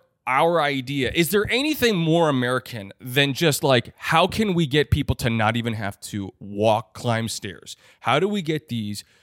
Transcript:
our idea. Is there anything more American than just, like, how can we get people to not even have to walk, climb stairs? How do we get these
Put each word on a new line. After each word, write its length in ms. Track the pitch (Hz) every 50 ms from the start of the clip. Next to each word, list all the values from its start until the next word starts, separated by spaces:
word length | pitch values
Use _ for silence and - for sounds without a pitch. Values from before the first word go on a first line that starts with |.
| _ _ _ _ _
our 340 | 123 127 139 160 170 175 165
idea. 500 | 147 143 143 135 127 127 143 139 127 113 -
Is 160 | 165 170 139
there 140 | - 202 208 185
anything 460 | 208 247 285 311 302 - 247 233 208
more 340 | 170 165 160 160 170 165 151
American 640 | 139 127 123 123 127 123 - - - 110 98 98 - _
than 360 | 98 127 123 143 143 139 131
just, 280 | - 170 160 135 - -
like, 300 | 139 131 120 - - -
how 300 | - - - 165 160 180
can 280 | 185 - - 220 208 180
we 120 | 170 165
get 240 | 131 131 151 139 -
people 260 | - 151 131 - 135
to 120 | - - 120
not 260 | 113 113 107 107 113
even 200 | 117 113 117 110
have 260 | 110 107 98 98 -
to 320 | - - - 104 98 - - _
walk, 560 | 110 98 101 101 107 113 104 117 117 _ -
climb 340 | - - 120 113 113 113 107
stairs? 480 | - - - 101 82 - - - - - _ - _ _
How 200 | - 117 127 147
do 80 | 180 208
we 120 | 208 208
get 280 | 165 151 160 147 - -
these 360 | 127 117 107 104 104 - - _ _ _